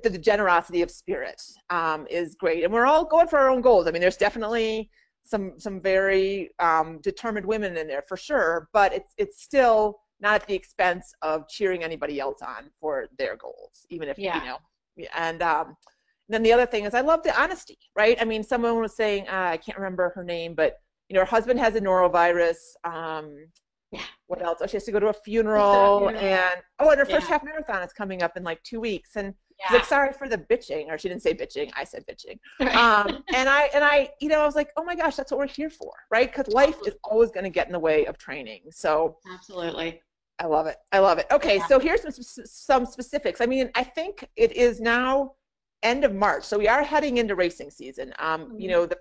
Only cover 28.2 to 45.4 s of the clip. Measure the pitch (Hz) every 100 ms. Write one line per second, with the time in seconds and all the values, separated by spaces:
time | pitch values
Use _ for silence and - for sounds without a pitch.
28.2 | 170 180 175 165 - 226 226 185 - 214
29.2 | 196 190 _ - 185 - - 285 277 269
30.2 | 269 214 147 226 - 156 151 156 190 180
31.2 | 165 - 139 135 147 - 139 - - -
32.2 | - - - - 254 220 233 214 208 -
33.2 | - 254 269 277 285 285 294 294 277 -
34.2 | 302 302 302 - 196 - 339 349 320 -
35.2 | 269 269 277 - 311 - - - - 220
36.2 | 254 - 269 226 285 302 208 - - 220
37.2 | 233 190 190 170 160 175 160 151 147 -
38.2 | - 139 117 107 - - 165 156 160 160
39.2 | 185 185 - 185 170 - 165 165 _ _
40.2 | _ - 170 151 156 - - 196 196 165
41.2 | - 285 320 202 202 269 311 440 311 262
42.2 | 240 - - - - 269 247 - 247 294
43.2 | 285 262 240 262 240 233 254 - 359 403
44.2 | - - - - 240 220 226 240 254 269
45.2 | 269 _